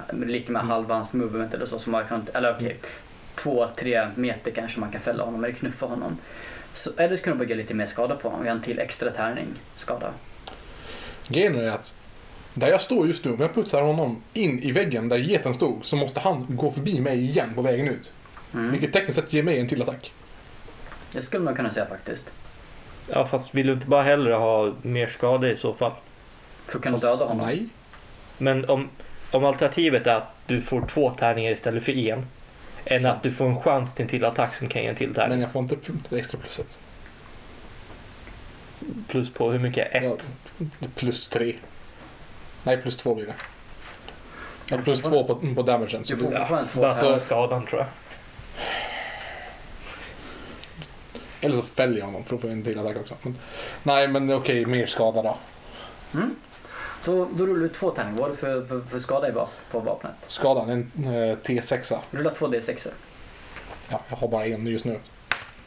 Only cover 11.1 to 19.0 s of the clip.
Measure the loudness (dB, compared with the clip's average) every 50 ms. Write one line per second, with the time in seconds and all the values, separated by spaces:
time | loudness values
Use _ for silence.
11.1 | -12 -10 -6 -2 2 4 4 4 4 2 2 0 0 -2 -6 -10 -14 -16 -16 -20
12.1 | -18 -18 -18 -18 -18 -18 -16 -10 -4 2 4 6 6 6 4 4 4 4 6 4
13.1 | 4 2 0 0 2 2 2 2 2 2 2 2 4 4 4 4 4 4 2 0
14.1 | 0 -4 -8 -6 0 2 2 4 2 2 2 2 4 4 4 4 2 0 2 4
15.1 | 4 4 4 4 4 4 4 2 2 4 4 2 2 0 -2 0 2 2 2 2
16.1 | 0 2 2 2 2 2 0 -2 0 0 0 0 0 0 0 0 2 2 2 2
17.1 | 2 2 2 4 4 2 2 2 0 0 2 4 4 4 2 0 -2 -4 -8 -12
18.1 | -18 -20 -20 -20 -18 -18 -14 -8 -4 -2 0 2 2 2 2 4 4 4